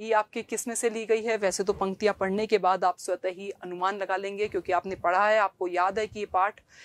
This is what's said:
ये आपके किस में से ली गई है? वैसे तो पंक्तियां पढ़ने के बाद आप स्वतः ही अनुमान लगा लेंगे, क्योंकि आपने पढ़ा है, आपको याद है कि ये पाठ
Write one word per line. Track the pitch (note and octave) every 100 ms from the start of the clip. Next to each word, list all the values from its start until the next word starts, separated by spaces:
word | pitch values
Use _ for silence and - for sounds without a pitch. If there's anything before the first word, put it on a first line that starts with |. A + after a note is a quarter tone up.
ये | A3
आपके | G#3+ G#3+ A#3
किस | A3+ A3 -
में |
से | A3+ A#3
ली | A3+ A3
गई | A3+
है? | A3 A3
वैसे | G3+ F3+
तो | G3
पंक्तियां | G3 F#3+ F#3+ G#3
पढ़ने | G3 F#3+ G3 G#3+
के | G#3+
बाद | F#3 F#3
आप | F#3 F3+
स्वतः | - F3+ F#3
ही | F3+ G3+
अनुमान | - F3+ F3 F#3 G3+
लगा | F#3+ F#3+
लेंगे, | G3 G3+ G#3
क्योंकि | G3+ F3
आपने | F3+ G3
पढ़ा | F#3+ F3 F#3 G#3
है, | A3
आपको | G3 - F3+
याद | F3 F#3 G3
है | G#3+
कि | G#3+
ये | G3+
पाठ | F#3 G3 - - -